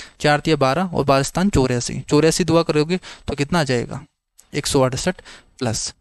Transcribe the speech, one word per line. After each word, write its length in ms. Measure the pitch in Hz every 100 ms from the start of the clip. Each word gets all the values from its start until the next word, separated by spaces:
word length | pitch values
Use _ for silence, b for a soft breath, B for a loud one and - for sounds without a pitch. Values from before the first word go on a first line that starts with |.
| B B
चार 200 | 147 147
तिया 160 | - 151
बारह 260 | 131 139 185
और 180 | 147 143
बारह 180 | 135
स्थान 260 | 139 - 196
चौरासी, 500 | 151 127 123 - 110
चौरासी 420 | - 147 160 156
दुआ 200 | 165 165
करोगे 360 | 160 151 151 180 B B -
तो 80 | 139
कितना 240 | 143 175
आ 40 | 139
जाएगा? 360 | 123 - 135 - _ _ _ _
एक 140 | 147 -
सौ 140 | 143
अड़सठ, 400 | 131 127 180 - - B B -
प्लस 340 | 120 104 - -